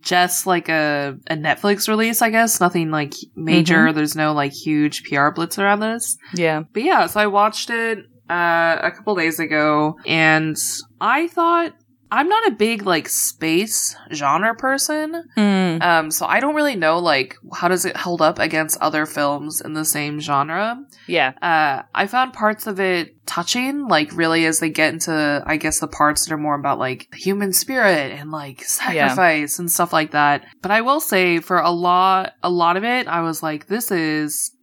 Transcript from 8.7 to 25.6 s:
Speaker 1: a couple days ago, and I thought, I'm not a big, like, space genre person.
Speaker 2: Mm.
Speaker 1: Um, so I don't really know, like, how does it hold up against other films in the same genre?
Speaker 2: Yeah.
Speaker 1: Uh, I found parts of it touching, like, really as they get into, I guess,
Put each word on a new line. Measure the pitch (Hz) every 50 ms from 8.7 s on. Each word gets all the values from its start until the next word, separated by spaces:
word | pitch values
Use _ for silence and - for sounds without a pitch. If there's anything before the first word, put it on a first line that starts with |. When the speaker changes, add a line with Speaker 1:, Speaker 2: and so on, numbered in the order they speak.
| - - -
Speaker 1:
a | 170 -
couple | - - 214 208
days | 180 160 165 160 165
ago, | 165 156 156 151 151 151 151 147 151 151 160 - -
and | - 165 165 160 156 156 156 156 160 151 - - - - - - _ _ _ -
I | 208 247 285 339 339
thought, | - 349 339 339 339 339 339 311 - _ _ _ _ _ _ _
I'm | 208 240 294 349
not | 415 440 466
a | 415 240
big, | - 208 226 233 208 202
like, | 190 175 156 151 -
space | - - - - - _ 156 160 160 170 208 214 - - - - - - - - -
genre | 151 143 139 143 165 202 226 233
person. | 226 - 262 269 269 - - 302 302 311 311 330 339 320 - _
Speaker 2:
Mm. | - 208 302 196 190 185 180 160 165 175
Speaker 1:
Um, | 175 170 165 160 156
so | 156 - 180
I | - 165 214
don't | 254 285 302
really | 302 302 294 262
know, | 190 165 156 160 175
like, | 175 170 151 135 - - - _ - - -
how | - - 175
does | 185 180 180
it | 185 -
hold | - - 180 175 165 160
up | 156 175 -
against | - 165 160 156 156 156 - -
other | - 151 156 156 151
films | 151 - 151 147 143 147 143 147 156 156 - -
in | - 156
the | 156 156
same | 151 - 151 147 147 147 151
genre? | 147 151 143 139 143 151 160 180 208 220 240 254 277 _ - - - -
Speaker 2:
Yeah. | 180 165 139 131 131 - -
Speaker 1:
Uh, | 175 165 160 156 147 135 131 - _ _
I | - 190
found | 202 233 247 262 254 -
parts | - 214 214 214 214 -
of | 226 202 185
it | 196 185 180 175 160 - _ _ _
touching, | - - - 170 - - 247 247 262 277 294 285 240
like, | 180 156 151 151 -
really | 170 170 160 165 165 160
as | 160 160 156
they | 165 160
get | 151 - 156 151 160
into, | 165 - 180 160 156 151 147 143 143 -
I | - 156
guess, | 151